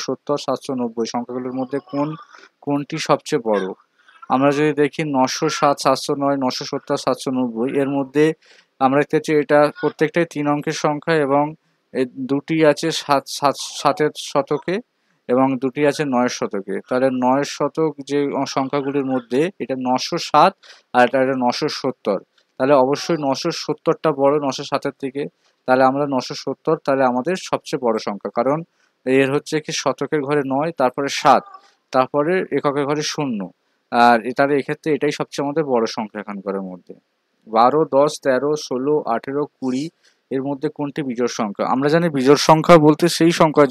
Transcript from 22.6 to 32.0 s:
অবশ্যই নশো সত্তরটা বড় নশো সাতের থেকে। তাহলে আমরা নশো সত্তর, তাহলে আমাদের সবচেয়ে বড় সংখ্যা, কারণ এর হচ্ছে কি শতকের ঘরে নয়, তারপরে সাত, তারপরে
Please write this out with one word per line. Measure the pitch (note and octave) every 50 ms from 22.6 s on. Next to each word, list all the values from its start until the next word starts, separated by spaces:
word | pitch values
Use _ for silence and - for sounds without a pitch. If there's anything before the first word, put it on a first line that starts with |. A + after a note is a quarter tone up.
| C3 C3+ D3
অবশ্যই | C3+ B2+ C3+ C#3+ C#3 - - E3+ D#3 D3+
নশো | C3+ C3+ - - E3+ D#3+ - -
সত্তরটা | - D3+ - - E3+ D3+ - - D#3+
বড় | D3 C3+ C#3 C#3 D3 D3+ C#3+
নশো | C3+ B2+ - C#3+
সাতের | - C#3+ C3+ - C#3+ - -
থেকে। | - C3 C3 C#3 D3 E3 _ _ _ _ _ _ -
তাহলে | - B2+ B2+ C3+ C3
আমরা | C3 C#3+ D3 C#3+ C#3
নশো | B2+ - - D3
সত্তর, | - - C#3 C3+ - - D#3 D#3+ D#3+ -
তাহলে | D3+ C#3 C3+ C3+ B2+
আমাদের | B2 B2+ B2 E3 F#3 F#3 - -
সবচেয়ে | - B2 - - - C#3+ B2+
বড় | A#2 A2 A2
সংখ্যা, | - A2+ G#2 G2+ - G#2 -
কারণ | A#2+ A#2+ C3 D3 D#3+ E3+ _ _ _ _ _ _ _ -
এর | B2+ C3 C3+ C3+ C3 C#3
হচ্ছে | D3 - - D#3 D3+
কি | - - D#3 -
শতকের | - C#3+ B2+ - C#3+ C3 - D3+ D3+
ঘরে | C3+ D3 D3 C3+
নয়, | C3+ C3 C#3 D3+ E3+
তারপরে | E3 - C3 B2+ - - C#3 C#3
সাত, | - - - D3 B2 G2+ - - - - _ _ _ _ _ - -
তারপরে | C3